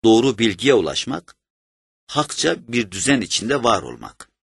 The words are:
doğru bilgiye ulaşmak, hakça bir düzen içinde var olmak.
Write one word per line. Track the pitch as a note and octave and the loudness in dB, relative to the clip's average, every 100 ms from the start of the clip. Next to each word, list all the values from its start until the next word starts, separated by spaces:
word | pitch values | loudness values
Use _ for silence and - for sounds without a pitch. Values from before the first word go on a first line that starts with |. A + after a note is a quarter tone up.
doğru | A2+ A2+ C3+ G#2+ | 6 6 4 0
bilgiye | A2+ F#2 B2+ | -2 0 2
ulaşmak, | A#2+ D#2 D2 - D#3 _ _ _ _ _ _ _ _ _ | 2 2 -6 -6 -10 _ _ _ _ _ _ _ _ _
hakça | C#3+ D#3 - D#3 E3 A#2 | -4 -4 -2 -2 -4 -4
bir | A#2+ G#2 | -4 -4
düzen | F#2+ B2 C#3 | -4 -2 0
içinde | F2+ - G#2+ C#3 | -2 -6 -4 0
var | A#2 G2 | 2 0
olmak. | B1+ A#1+ A1+ _ - _ | -2 -16 -18 _ -20 _